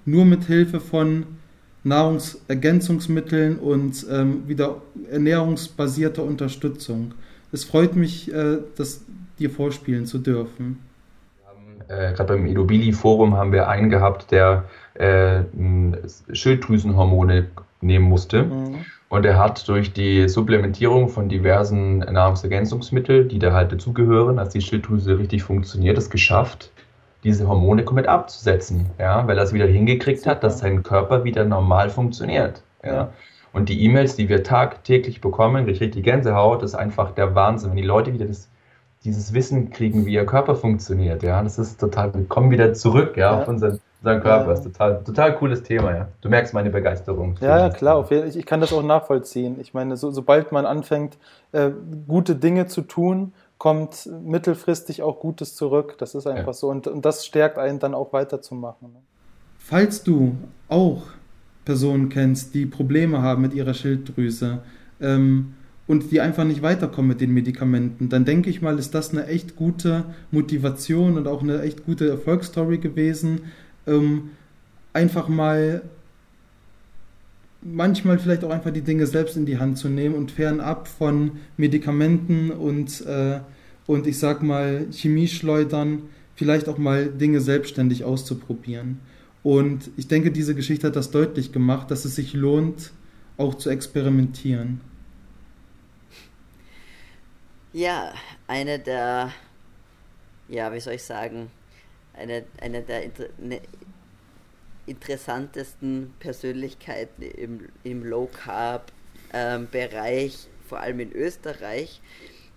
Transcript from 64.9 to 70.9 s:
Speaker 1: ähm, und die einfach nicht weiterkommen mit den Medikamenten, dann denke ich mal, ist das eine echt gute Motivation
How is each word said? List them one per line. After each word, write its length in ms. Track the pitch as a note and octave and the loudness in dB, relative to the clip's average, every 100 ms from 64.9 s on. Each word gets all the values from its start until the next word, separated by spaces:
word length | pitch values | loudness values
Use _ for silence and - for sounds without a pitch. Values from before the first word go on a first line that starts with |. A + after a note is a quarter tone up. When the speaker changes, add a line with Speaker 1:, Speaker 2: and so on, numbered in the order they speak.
| - | -6
Speaker 1:
ähm, 540 | C#3 C3+ C3+ C3+ C3 - - - - | 0 2 4 2 -2 -12 -20 -14 0
und 240 | D3+ D3+ | 0 2
die 80 | D#3 | 0
einfach 240 | E3 E3 | 2 0
nicht 180 | D#3 C#3 | -2 0
weiterkommen 460 | D#3 F3+ D3+ - C3 | 0 0 -2 0 0
mit 140 | B2 | 2
den 120 | B2+ | 0
Medikamenten, 760 | B2+ B2 B2+ B2+ B2 A#2+ A#2 B2 | 0 0 -2 0 0 -2 -4 0
dann 160 | B2+ B2+ | 2 2
denke 240 | E3 F3+ | 2 0
ich 120 | - | -2
mal, 160 | D#3 D3 | -2 -4
ist 140 | C3 D#3 | -4 -6
das 160 | D#3 | -4
eine 160 | D3+ D3 | -6 -4
echt 280 | E3+ - - | -6 -8 -4
gute 480 | E3 E3+ F3 E3 E3+ - - | -4 -2 -2 -2 -4 -12 -4
Motivation 840 | D3+ D3 D3 C#3 C3+ - | -2 -2 -2 -2 -4 -2